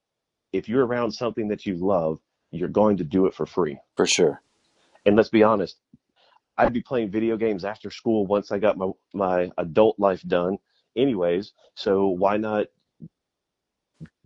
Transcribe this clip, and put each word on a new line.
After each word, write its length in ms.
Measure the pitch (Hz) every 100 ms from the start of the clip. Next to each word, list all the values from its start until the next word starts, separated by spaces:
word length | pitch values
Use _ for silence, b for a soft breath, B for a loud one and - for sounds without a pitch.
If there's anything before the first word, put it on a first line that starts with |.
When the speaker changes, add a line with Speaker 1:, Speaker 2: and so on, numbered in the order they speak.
| _ _ _ _ -
Speaker 1:
if 160 | 95 98
you're 160 | 127
around 280 | 120 123 117
something 360 | 107 120 113 104
that 160 | 101
you 120 | 104 87
love, 440 | 95 92 80 80 _ _ -
you're 180 | 82 85
going 280 | 90 107 95
to 80 |
do 220 | 80 92 95
it 80 |
for 120 | - 76
free. 320 | - 78 69 _ -
Speaker 2:
For 80 |
sure. 380 | 92 - 82 69 _ _ _ _ _ _ 104
Speaker 1:
And 100 | 104
let's 140 | 107
be 120 | 113
honest, 360 | 107 107 85 - _ _ _ _ _ _ _ -
I'd 140 | 123
be 80 | 120
playing 280 | - 131 107
video 260 | 107 113 110
games 280 | 113 98
after 260 | 98 107 101
school 360 | - 120 110 95
once 240 | 101 -
I 80 | 104
got 180 | 104 95
my, 140 | 95 - _
my 360 | 95 92 90 90 -
adult 420 | 87 80 110 -
life 240 | 98 90 87
done 320 | 87 87 98 _ _ _ 113
anyways. 560 | 139 101 87 87 104 _ _ -
So 320 | 107 98 98
why 280 | 90 98 107
not 300 | 110 107 - _ _ _ - _ _ _ _ _ _ _ _ - 156 _